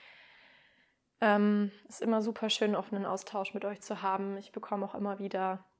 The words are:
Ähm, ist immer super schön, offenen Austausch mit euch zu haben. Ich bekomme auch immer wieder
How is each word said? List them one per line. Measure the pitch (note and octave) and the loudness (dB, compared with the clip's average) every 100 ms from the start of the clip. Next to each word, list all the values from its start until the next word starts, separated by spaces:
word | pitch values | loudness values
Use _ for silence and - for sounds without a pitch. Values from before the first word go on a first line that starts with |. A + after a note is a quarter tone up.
| - - - - - - _ _ _ _ _ - | -20 -20 -20 -20 -20 -20 _ _ _ _ _ 2
Ähm, | A3 G#3 G#3 G#3 G3+ - - | 6 6 6 4 2 -4 -16
ist | - | -4
immer | A3+ A3 | 0 2
super | G#3+ A3 A3 | 0 -2 -2
schön, | - G#3+ G3+ | 2 2 2
offenen | G3 G3+ G3 | -2 -4 -2
Austausch | F#3+ - G#3 F#3+ | -4 -4 -6 -4
mit | G3+ | -4
euch | G3 G#3 | -6 -6
zu | - G3 | -8 -4
haben. | F#3+ F#3+ G3 G3 | -2 -2 -2 -6
Ich | G3+ | -8
bekomme | - - G3+ G3+ | -12 -6 -4 -4
auch | G#3 | -4
immer | G3+ G3 | -4 -4
wieder | G3 F#3+ F#3+ F#3+ - | -4 -2 -2 -4 -10